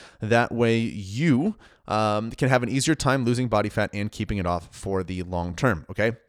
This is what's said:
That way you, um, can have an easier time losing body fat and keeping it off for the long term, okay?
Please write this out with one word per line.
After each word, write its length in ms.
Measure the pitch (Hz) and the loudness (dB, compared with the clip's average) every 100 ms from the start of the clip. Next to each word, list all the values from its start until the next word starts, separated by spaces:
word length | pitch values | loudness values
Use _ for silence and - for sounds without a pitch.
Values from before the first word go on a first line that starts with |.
| - - | -20 -8
That 320 | 107 117 - | 2 2 2
way 280 | 113 117 117 | 2 2 2
you, 800 | 113 90 98 110 170 123 202 - - _ - | 0 -6 -8 -2 2 4 2 -4 -16 _ -4
um, 440 | 107 107 104 113 | 0 2 0 -4
can 180 | 123 131 | -2 2
have 140 | 127 | 2
an 60 | 120 | 2
easier 260 | 135 151 151 | 0 0 2
time 280 | 135 135 | 2 2
losing 260 | 123 120 123 | 2 0 2
body 200 | 107 104 | 2 0
fat 220 | - 104 | -2 -2
and 180 | 104 104 | -2 -6
keeping 280 | - 104 104 | -6 -4 -2
it 80 | 87 | -2
off 200 | 87 - | -2 -4
for 320 | - 95 95 | -10 -4 -4
the 180 | 90 90 | -2 -6
long 320 | 90 90 87 | -4 -4 -4
term, 320 | 85 131 85 - | 0 0 0 -6
okay? 220 | 95 113 120 | -2 -2 -2